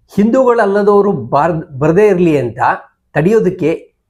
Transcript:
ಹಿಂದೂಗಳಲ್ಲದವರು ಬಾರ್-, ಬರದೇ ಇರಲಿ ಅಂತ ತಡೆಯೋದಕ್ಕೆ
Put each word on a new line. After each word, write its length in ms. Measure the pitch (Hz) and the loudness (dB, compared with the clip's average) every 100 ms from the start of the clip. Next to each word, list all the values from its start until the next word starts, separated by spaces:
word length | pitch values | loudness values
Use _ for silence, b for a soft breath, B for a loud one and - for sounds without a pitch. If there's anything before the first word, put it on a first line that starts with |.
| _ - | _ -2
ಹಿಂದೂಗಳಲ್ಲದವರು 960 | 220 262 247 233 202 208 202 202 202 | 0 2 2 2 0 0 2 2 2
ಬಾರ್-, 640 | 156 113 139 165 160 - 131 | -2 -4 -2 -2 -4 -8 -4
ಬರದೇ 300 | 156 170 214 | 0 2 2
ಇರಲಿ 300 | 180 175 143 | 2 0 0
ಅಂತ 220 | 120 117 120 190 - _ _ | -2 -4 -4 -4 -10 _ _
ತಡೆಯೋದಕ್ಕೆ 800 | 151 165 220 180 - 156 160 - _ | -2 0 2 0 -2 -4 -4 -10 _